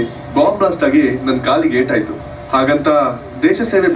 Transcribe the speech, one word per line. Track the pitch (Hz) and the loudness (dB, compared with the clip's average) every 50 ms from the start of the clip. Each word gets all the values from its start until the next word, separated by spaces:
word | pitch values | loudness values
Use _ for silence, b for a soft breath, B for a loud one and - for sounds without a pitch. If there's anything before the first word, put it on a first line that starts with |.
| 117 113 - - - - - | 0 -4 -6 -10 -14 -4 0
ಬಾಂಬ್ | - - 190 208 - | 2 2 2 2 2
ಬ್ಲಾಸ್ಟ್ | 196 190 175 170 151 139 | 0 0 0 0 0 2
ಆಗಿ | 135 156 143 123 127 127 131 | 4 4 4 2 0 0 -2
ನನ್ | 131 131 127 - - | -2 -2 0 0 0
ಕಾಲಿಗೆ | - - 113 - 120 123 127 | 0 2 2 2 2 0 0
ಏಟಾಯ್ತು. | 127 135 117 107 - - - - - - - - - - | 0 0 -2 -2 -4 -6 -10 -12 -14 -14 -14 -8 -4 -2
ಹಾಗಂತ | 131 131 135 147 - - 160 - 147 139 - 120 - - - - - - | 0 2 2 0 0 2 2 2 2 2 0 -2 -6 -10 -14 -4 0 0
ದೇಶ | 175 - - 240 226 - | 2 2 0 -2 0 0
ಸೇವೆ | 190 185 175 165 | 2 2 2 2